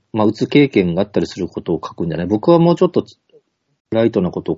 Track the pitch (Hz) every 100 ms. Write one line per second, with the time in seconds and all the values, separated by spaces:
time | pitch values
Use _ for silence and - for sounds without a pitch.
0 | _ 110 107 - 127 - 143 110 87 85
1 | 101 - 85 - 87 - - 82 - -
2 | 85 78 87 107 139 170 170 170 180 120
3 | - - _ _ _ _ _ _ _ 110
4 | 113 113 90 85 80